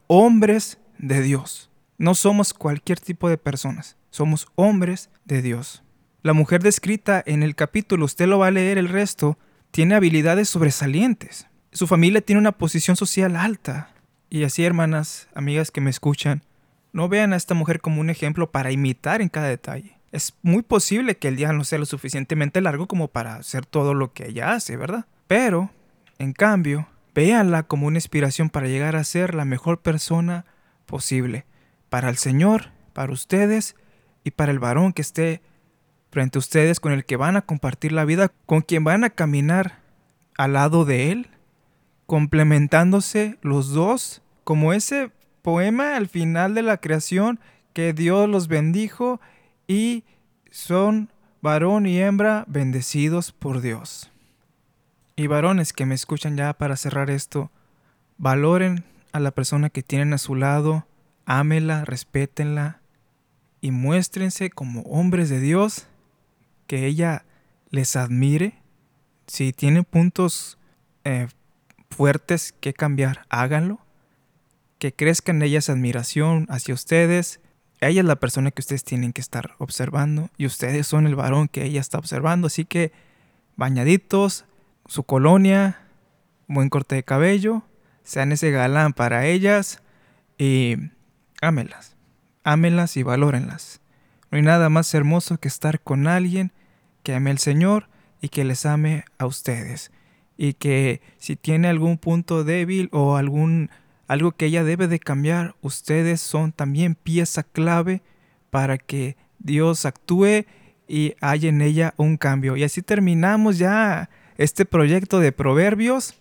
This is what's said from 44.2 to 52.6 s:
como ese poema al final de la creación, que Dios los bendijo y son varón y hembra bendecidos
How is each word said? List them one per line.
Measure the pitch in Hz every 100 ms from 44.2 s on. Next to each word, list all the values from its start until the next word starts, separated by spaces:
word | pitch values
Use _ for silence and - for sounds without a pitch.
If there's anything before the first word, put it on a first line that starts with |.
| _ _
como | - 156 156
ese | 202 - 285 254 _ _ _
poema | - 170 196 240 285 277
al | 196
final | 175 165 165 190
de | 220
la | 226 202
creación, | 156 156 - 185 220 240 _ _ _
que | - 165
Dios | 156 170 196 208
los | 202 165
bendijo | 156 156 180 214 - 247 247 - _ _ _ -
y | 196 226 233 _ _ _ _ _
son | - - 175 202 214 214 _ _ _
varón | 151 151 170 208 202
y | 180
hembra | 196 196 214 214 -
bendecidos | 143